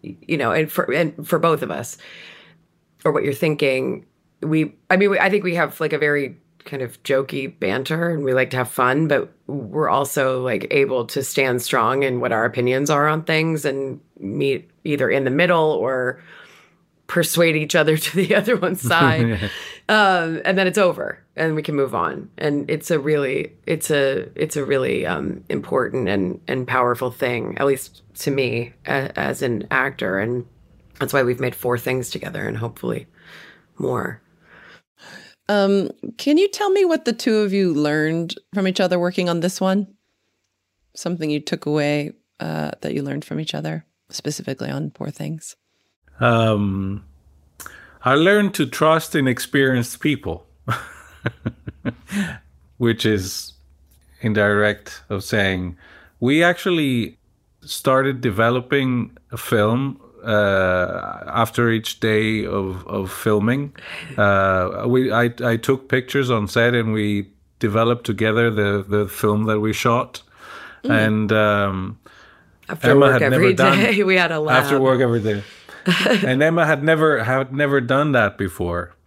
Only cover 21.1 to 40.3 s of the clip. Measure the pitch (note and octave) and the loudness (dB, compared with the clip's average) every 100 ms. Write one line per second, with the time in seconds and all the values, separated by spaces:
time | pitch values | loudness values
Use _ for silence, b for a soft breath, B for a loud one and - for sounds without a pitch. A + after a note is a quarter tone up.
21.1 | - _ - D#3+ D#3 D3+ D3 C3+ G2+ E2+ | -8 _ -4 -2 0 -2 0 0 0 -2
22.1 | C#2 - - D3+ D3 C#3+ D#3 - D#3 C#3 | -4 -12 -4 -2 -2 -2 -4 -2 -2 0
23.1 | D3+ C#3 C#3 - - - D#3+ - D3 C#3 | 0 0 -4 -6 -10 -4 -4 0 2 2
24.1 | C3+ - - D#3 D3+ C3+ C3+ B2+ - D#2 | 0 -6 -6 -4 -4 -2 0 0 -2 -2
25.1 | D#2+ - - - - - C#3 B2 A#2 G#2 | -4 -4 -8 -6 -8 -2 -2 -2 -2 -2
26.1 | G2+ F#2 - - C3 B2+ C3 B2 A#2+ B2+ | 0 -2 -4 -6 -6 -2 0 0 0 -4
27.1 | A2+ B2+ B2 G#2+ - C#3 C3+ - - _ | -4 -4 -4 -6 -2 -2 -2 -6 -20 _
28.1 | - - C3+ B2+ A#2 A#2 - - C3+ C3+ | -8 -4 -2 -2 -4 -8 -12 -6 -4 -4
29.1 | - C#3 - C3+ A2+ - C3 C3 B2+ A2 | -4 -4 -4 -4 -4 -2 -2 -2 -4 -4
30.1 | F#2+ A2 B2 A#2+ _ _ _ _ - C3+ | -2 -2 -4 -8 _ _ _ _ -10 -2
31.1 | C#3 B2 B2 B2+ - B2 A#2+ B2+ B2+ A#2+ | 0 0 0 -4 -4 -4 -2 -2 -4 -4
32.1 | - - - G#2 A2 A#2 A#2 - - - | -10 -10 -8 -6 -6 -8 -8 -6 -6 -10
33.1 | B B B B B B _ B2+ B2 - | B B B B B B _ -4 -4 -4
34.1 | A2+ _ _ B B B B _ _ B | -10 _ _ B B B B _ _ B
35.1 | B B B - G#3 G3 G3+ F#3+ - - | B B B -2 2 4 2 0 -8 -14
36.1 | A3+ - D4+ G4 - G4+ G4 F#4 D#4+ B3 | -6 2 4 2 0 0 2 2 2 -2
37.1 | A#3 - A3 G#3 G3 F#3+ D3 D3 D3+ D#3 | -2 0 2 2 2 2 2 0 2 0
38.1 | E3 E3+ - _ G3+ F#3+ F#3 F#3 F3+ F3 | -2 -4 -8 _ -2 -2 0 0 2 0
39.1 | F3+ F3 E3+ E3+ - F#3+ F#3+ G3 _ _ | -2 -2 0 -2 0 0 0 -2 _ _
40.1 | _ _ | _ _